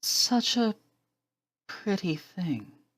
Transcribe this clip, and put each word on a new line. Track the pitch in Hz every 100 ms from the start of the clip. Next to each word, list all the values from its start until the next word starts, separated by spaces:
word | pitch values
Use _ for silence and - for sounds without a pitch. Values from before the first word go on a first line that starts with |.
Such | - - - 240 226 -
a | 233 208 _ _ _ _ _ _ _ _ _
pretty | - - 196 185 156
thing. | - - 175 131 104 - _